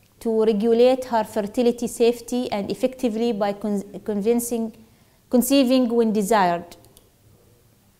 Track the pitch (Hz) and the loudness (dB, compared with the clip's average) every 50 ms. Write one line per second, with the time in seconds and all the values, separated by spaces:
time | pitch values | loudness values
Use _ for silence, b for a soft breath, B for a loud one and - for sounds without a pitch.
0 | b b _ - - 233 220 220 214 220 220 202 226 233 226 233 247 254 262 262 | b b _ -8 -4 -2 0 2 2 2 2 0 2 2 4 6 6 4 4 2
1 | 254 - 233 220 214 - - 220 208 208 - 254 240 240 233 240 240 220 - - | -2 -2 -2 -2 -2 -2 -4 -6 -6 -4 -2 0 0 0 0 0 -4 -6 -2 2
2 | 233 233 240 240 - - 247 247 254 - 214 202 196 - 196 - 262 254 254 - | 2 2 2 0 -6 -6 -6 -6 -4 -4 -6 -6 -6 -6 -6 -4 -4 -4 -4 -2
3 | 262 233 208 220 240 240 220 196 208 202 202 202 - 208 208 196 - - - 180 | -4 -4 -2 -2 -2 -2 -2 -2 -4 -4 -4 -4 -6 -4 -4 -4 -6 -8 -14 -14
4 | - 220 208 202 196 226 240 240 240 - 240 226 226 220 - b b b b b | -8 -6 -4 -2 0 0 0 0 -2 -4 -4 -6 -6 -8 -10 b b b b b
5 | b b b b b b 254 240 240 - 277 277 262 240 262 262 254 226 233 233 | b b b b b b 2 2 2 4 4 4 4 4 4 2 2 2 2 2
6 | 226 220 202 220 196 185 226 208 185 175 175 175 180 - - - - - _ - | 2 2 0 0 0 2 2 2 2 2 0 -2 -6 -12 -20 -20 -20 -20 _ -20
7 | _ _ _ _ _ _ _ _ _ _ _ _ _ _ _ _ _ _ _ | _ _ _ _ _ _ _ _ _ _ _ _ _ _ _ _ _ _ _